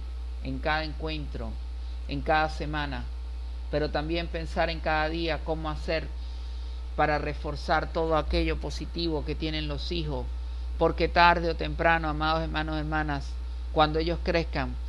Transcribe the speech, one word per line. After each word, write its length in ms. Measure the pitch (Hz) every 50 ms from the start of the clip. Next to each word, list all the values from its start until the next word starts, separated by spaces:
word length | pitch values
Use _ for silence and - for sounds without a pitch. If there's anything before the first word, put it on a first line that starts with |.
| - - - - - - - - -
en 140 | 135 135 127
cada 260 | - 160 151 156 160
encuentro, 680 | 156 147 - 151 156 156 156 147 - - 127 117 110 110 - - - - - - - - - - -
en 120 | 147 143
cada 280 | 131 160 156 156 156 156
semana. 520 | - - 160 147 151 151 147 139 131 123 123 - - - - - - - - - - - - -
Pero 180 | - 147 147 147
también 380 | - 151 147 156 165 170 170 165
pensar 420 | - 165 160 151 - 185 165 165
en 80 | 165 156
cada 300 | - 165 156 156 156 156
día 320 | 165 170 165 160 151 139
cómo 260 | - 165 160 156 160 151
hacer 380 | 151 - - 185 165 156 147 - - - - - - - - - - - - - - - - - -
para 240 | 156 151 151 151 151
reforzar 720 | 151 147 143 - - 151 147 147 - - 165 156 156 -
todo 240 | - 170 160 160 160
aquello 420 | 151 147 - - 170 165 160 156 156
positivo 680 | 156 151 147 - 156 - - 170 170 165 156 147 135
que 100 | 156 147
tienen 320 | 131 160 156 156 156 151
los 240 | 151 147 127 - -
hijos, 340 | 180 170 156 151 139 127 123 - - - - - - - - - - -
porque 300 | 165 165 165 - 170 156
tarde 420 | - 180 170 170 170 170 170 165
o 60 | 160
temprano, 520 | 151 156 151 151 151 165 165 165 165 165 156
amados 360 | 151 151 156 156 160 160 165
hermanos, 340 | 156 156 151 156 160 156 156
hermanas, 500 | 151 151 156 156 156 151 143 139 - - - - - - - - - -
cuando 260 | - 156 151 156 151 160
ellos 220 | 160 170 165 160
crezcan 540 | - 190 170 165 160 - - 151 131 123 123 - -